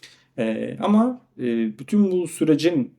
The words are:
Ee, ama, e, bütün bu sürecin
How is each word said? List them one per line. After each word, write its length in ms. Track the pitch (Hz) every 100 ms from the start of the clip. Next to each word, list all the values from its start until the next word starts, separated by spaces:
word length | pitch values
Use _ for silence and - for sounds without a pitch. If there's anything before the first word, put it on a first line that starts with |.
| - _ _ -
Ee, 380 | 113 110 117 -
ama, 400 | 190 214 247 254 _ -
e, 400 | 123 117 113 107
bütün 340 | 131 208 196
bu 160 | 180 170
sürecin 680 | - 156 147 160 165 120